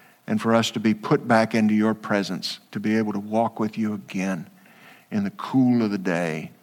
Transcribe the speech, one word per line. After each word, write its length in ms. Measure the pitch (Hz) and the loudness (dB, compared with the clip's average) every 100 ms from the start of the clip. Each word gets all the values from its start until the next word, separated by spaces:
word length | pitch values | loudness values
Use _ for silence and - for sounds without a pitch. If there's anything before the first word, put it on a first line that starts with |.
| - _ - | -20 _ -6
and 140 | 107 | -2
for 120 | 113 | 2
us 160 | 113 113 | 2 2
to 80 | 117 | 0
be 120 | 110 | 0
put 320 | 107 - 143 123 | 0 2 0 4
back 300 | 113 110 113 | 4 4 2
into 180 | 107 | 2
your 200 | 107 110 | 4 2
presence, 640 | 107 - 104 95 92 - - _ | 0 -2 -2 -2 -6 -8 -12 _
to 100 | 107 | -6
be 160 | 107 110 | 0 0
able 160 | 107 | 0
to 60 | 101 | -4
walk 400 | 104 110 113 - | -4 -2 -2 -2
with 180 | 107 107 | -4 -2
you 160 | 107 | -4
again 560 | 104 95 98 95 92 73 - - - - - _ | -4 -8 -6 -4 -4 -8 -18 -20 -20 -20 -20 _
in 140 | 104 | -4
the 80 | 101 | -4
cool 500 | - - 131 127 120 | -6 -2 2 4 4
of 100 | 110 | 2
the 60 | 101 | 0
day 540 | 92 85 87 78 78 - | -2 -2 -2 -4 -8 -16